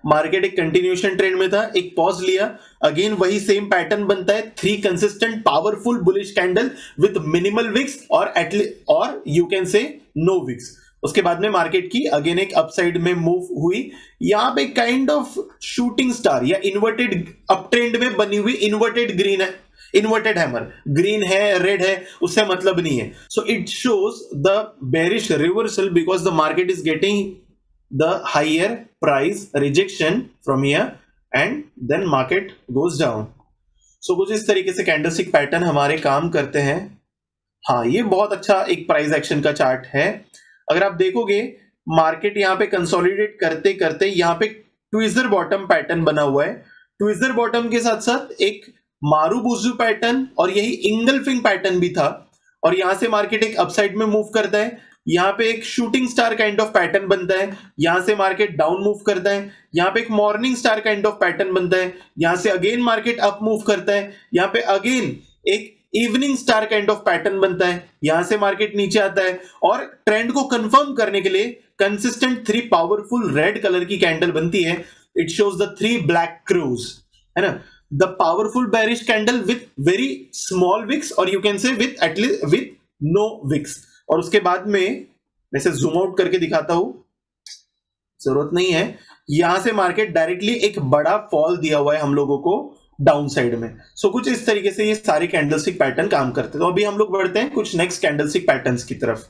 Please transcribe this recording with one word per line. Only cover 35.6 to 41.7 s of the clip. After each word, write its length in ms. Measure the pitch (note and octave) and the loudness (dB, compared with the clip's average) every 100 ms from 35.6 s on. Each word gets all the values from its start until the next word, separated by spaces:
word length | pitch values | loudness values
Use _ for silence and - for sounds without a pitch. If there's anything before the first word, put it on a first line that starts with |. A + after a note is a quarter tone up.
हमारे 340 | F3 D3 C#3+ D#3 | 0 2 2 0
काम 320 | D3+ C#3 E3+ | 0 0 0
करते 300 | E3 C3+ D3 | -2 0 0
हैं। 420 | C#3+ D#3 G3+ - _ _ _ _ _ _ - | 0 -2 -6 -18 _ _ _ _ _ _ -2
हाँ, 160 | B2 A#2 | 0 2
ये 180 | E3+ | 0
बहुत 300 | A3 F#3 G#3 | 2 2 0
अच्छा 320 | G3 - G3 F#3+ | -2 2 2 2
एक 180 | E3+ E3 | -2 2
price 260 | D#3 D3 | 2 2
action 280 | D3+ C#3+ D3+ | -2 0 0
का 100 | D3 | 0
chart 340 | D3 C#3 B2+ C3 | 2 0 0 -2
है। 400 | C#3 F3 G#3+ - - _ _ - | -2 0 -2 -14 -20 _ _ -2
अगर 120 | D#3+ | 2
आप 100 | G3 | 2
देखोगे, 600 | E3+ F#3 F#3 G3+ G3+ B3+ - _ | 2 0 0 0 -2 -2 -12 _